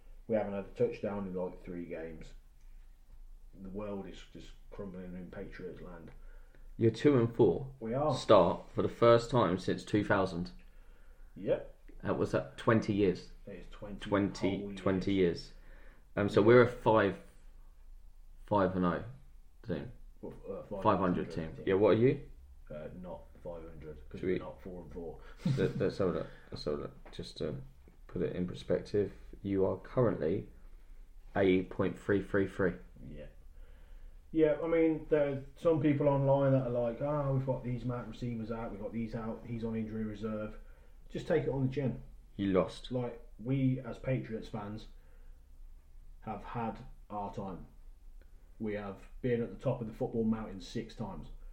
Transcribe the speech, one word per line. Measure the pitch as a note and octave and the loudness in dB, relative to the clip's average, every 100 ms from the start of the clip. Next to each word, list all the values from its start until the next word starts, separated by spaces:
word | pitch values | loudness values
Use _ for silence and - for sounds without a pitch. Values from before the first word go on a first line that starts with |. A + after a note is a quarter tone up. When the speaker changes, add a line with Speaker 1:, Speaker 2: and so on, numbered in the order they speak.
| - - - | -20 -12 -2
Speaker 1:
We | A2 | 0
haven't | G2+ | 0
had | G2 G2 | -4 -4
a | - A#2 | 0 0
touchdown | - G#2 G2+ F#2+ | 0 -4 -4 -4
in, | F2+ | -4
like, | F2+ F2+ | -6 -6
three | - F2 E2+ | -10 -10 -8
games. | E2 E2 D#2+ - - - - - - - - - - - - - F#2+ | -8 -10 -12 -14 -16 -20 -20 -20 -18 -20 -20 -20 -18 -18 -18 -18 -16
The | F#2+ | -12
world | G2 G#2 G2 F2+ | -10 -8 -8 -10
is | D#2+ - | -14 -16
just | E2+ - - - | -16 -16 -18 -16
crumbling | - G2 F2+ F2+ F2+ | -12 -12 -10 -10 -10
in | F2+ | -10
Patriots | G2+ - - F2+ E2+ | -10 -12 -10 -12 -10
land. | F2 E2+ - - - - - - - - | -12 -14 -14 -16 -16 -18 -18 -18 -10 2
Speaker 2:
You're | A2+ | 2
two | - D3 C3 | 6 6 6
and | A#2 | 4
four. | - G2+ F2 - - | 6 6 4 -2 -8
Speaker 1:
We | A2+ | -4
are. | C3 D3+ A#2+ | 0 0 2
Speaker 2:
Start | - G2+ F2 - - | 8 8 8 2 -4
for | G#2+ | -2
the | G2 | 0
first | - A#2 A#2 - | 6 8 8 6
time | B2 F#2 F#2 | 4 4 2
since | - F2 | 0 -4
two | - G#2 | 2 2
thousand. | G2+ G2+ F2+ E2+ F2 - - - - - - - - - | 4 4 2 -2 -6 -10 -18 -20 -20 -20 -20 -20 -18 -6
Speaker 1:
Yep. | G#2+ - - - - - | 0 0 -2 -16 -18 -8
Speaker 2:
That | - - | -2 0
was | - | 0
that | - - - | 0 -4 0
twenty | - A2 - | 4 4 4
years. | G2+ F#2+ F2+ - - - | 4 4 2 -4 -16 -16
Speaker 1:
It | |
is | - - | -14 -14
twenty | - G#2 G2 | -12 -12 -8
Speaker 2:
Twenty, | G#2+ G2+ G2 - F#2+ G2 | 0 2 2 2 0 0
Speaker 1:
whole | G2+ | -4
years. | G2 | -2
Speaker 2:
twenty | G2 F#2+ F#2+ | 0 2 2
years. | G2 F2 - - - - - - - - G2+ | 4 4 2 -6 -16 -18 -18 -18 -20 -8 -2
Um, | G2+ | 2
so | G#2+ | 6
Speaker 1:
Yeah. | G#2+ | 10
Speaker 2:
we're | B2 | 10
a | A2+ | 8
five, | - A#2 A2 G2 F2+ - - - - - - - - - - - - - | 4 4 6 6 0 -10 -20 -20 -20 -20 -20 -20 -18 -18 -20 -20 -14 0
five | G2+ F#2 F#2 | 2 4 4
and | F2 | 2
oh | D2+ - - - - - - - | 0 -4 -14 -18 -20 -20 -12 -6
team. | D2+ - - - - | -6 -6 -12 -18 -14
Speaker 1:
Well, | - - - | -14 -12 -10
uh, | |
Speaker 2:
Five | F#2 - | -10 -8
hundred | G2 | 0
Speaker 1:
five | G#2+ F#2+ | 2 4
hundred | F#2 E2 D2+ | 4 0 -2
Speaker 2:
team. | - D#2+ - | -4 -6 -4
Speaker 1:
team. | F#2+ | 2
Speaker 2:
Yeah, | F#2+ | 6
what | G#2 | 8
are | A2 | 8
you? | B2+ C3+ - - - - - | 6 4 -4 -18 -20 -18 -14
Speaker 1:
Uh, | D2+ D#2 F2+ | -12 -12 -12
not | F2+ D#2+ - - | -12 -14 -16 -14
five | F2+ E2+ | -12 -12
hundred, | E2 D#2 D#2 D2 - | -12 -14 -14 -14 -14
'cause | F#2+ | -2
Speaker 2:
Should | F#2 | 0
Speaker 1:
we're | |
Speaker 2:
we | F#2 | 0
Speaker 1:
not | - - | -2 -12
four | F#2+ F2+ | -12 -12
and | D2+ | -12
four. | F2+ E2 - - - E3 | -10 -10 -10 -14 -4 0
<laughs> | C3 | 2
Speaker 2:
Let, | F#2 - | 0 0
let's | F#2 - | -2 0
have | F#2 | 0
a | |
look. | D#2+ - - - | 0 -4 -12 -14
Let's | - - | -8 -4
have | |
a | C#2+ | -4
look. | - - - | -6 -12 -14
Just | - - - | -12 -10 -6
to | D#2 C2+ - - - - - | -6 -6 -10 -18 -20 -20 -10
put | F2+ | -4
it | E2 F2+ | -2 -2
in | F2+ | -4
perspective, | F#2 - F2+ - G#2 F#2 - - - | -4 -2 -2 0 0 0 -4 -16 -8
you | G2+ G2 F#2 | -2 2 2
are | F#2 | 0
currently | - C3 A2+ - D#2 G#2 - - - - - - - - - G2+ | -2 2 2 2 0 0 -4 -14 -18 -18 -18 -18 -18 -18 -6 2
a | F#2+ F#2 | 6 6
point | F2+ - F#2 F2+ | 2 -2 -2 -2
three | - G2+ | 0 0
three | F#2 G2+ F#2+ | 2 2 2
three. | - F#2 - - - - C#2+ | 2 0 0 -10 -16 -14 -14
Speaker 1:
Yeah. | - - - - - - - - - - - | -14 -16 -18 -18 -18 -18 -18 -16 -16 -18 -2
Yeah, | D#3+ D3+ D3 | 4 4 4
I | E3 | 2
mean, | E3 D#3+ D3+ - | 4 4 2 2
there | D3+ C#3+ | 4 4
are | C3 - - | -2 -8 0
some | E3+ D#3 | 2 4
people | D3+ C3+ C#3+ | 4 4 4
online | C#3 C#3 C#3 C3+ | 4 4 4 6
that | C3 A#2+ | 4 2
are | |
like, | A#2+ A#2+ A2+ | 0 -2 -2
"Ah, | C#3+ D3 C3+ | -2 0 0
we've | C3 C3+ | 0 0
got | - | -2
these | B2 A#2+ | -4 -4
amount | B2 B2 | -4 -6
of | A2 | -8
receivers | A2 A#2+ A#2 A2 | -8 -6 -4 -6
out, | A2+ A#2 | -6 -6
we've | G2+ | -8
got | G#2 | -6
these | A#2 A2 A#2+ | -4 -4 -4
out, | A2 - - | -6 -8 -8
he's | A#2 | -6
on | A2+ A2+ | -4 -2
injury | G#2+ A2 | -4 -4
reserve." | G#2+ G2 A2 G#2+ G#2+ - - - - - - | -4 -4 -6 -4 -6 -10 -16 -20 -20 -20 -10
Just | E3 - | -6 0
take | D#3 | 2
it | C3 | 2
on | C3+ C3 | 0 0
the | |
chin. | C#3+ B2+ - - - - - | 0 -2 -2 -10 -18 -12 -2
Speaker 2:
You | G2 | 2
lost. | F#2 E2 - - | 4 4 -2 -6
Speaker 1:
Like, | B2 A#2+ - - - | -4 -4 -8 -14 -8
we | A#2 C3+ C3 B2+ A2+ | -2 2 2 2 -4
as | - | -6
Patriots | - A#2+ G#2 A2 - | -2 -2 -2 -6 -6
fans | A2 G#2 G#2+ - - - - - - - - - - - - - - A2 | -8 -8 -10 -12 -18 -20 -20 -18 -18 -20 -18 -18 -18 -20 -18 -18 -14 -10
have | G2+ | -10
had | - A#2+ A2+ - - - - | -8 -6 -4 -6 -12 -16 -10
our | G#2 G2+ | -8 -6
time. | - F#2+ - - - - - - - - - - - | -6 -8 -10 -14 -18 -20 -18 -18 -18 -20 -20 -18 -8
We | A2 | -4
have | G#2 G2+ F#2+ - - | -4 -6 -10 -14 -6
been | B2+ A#2 | 0 0
at | A2+ - | -2 -4
the | |
top | C3 - | -2 -2
of | A2 | -4
the | |
football | - B2+ A2+ A2 | -4 -2 2 2
mountain | A2+ G#2 F#2+ | 2 -2 -10
six | - A#2 A2 - | -8 -8 -8 -8
times. | G2+ F2 - - - | -8 -8 -12 -12 -14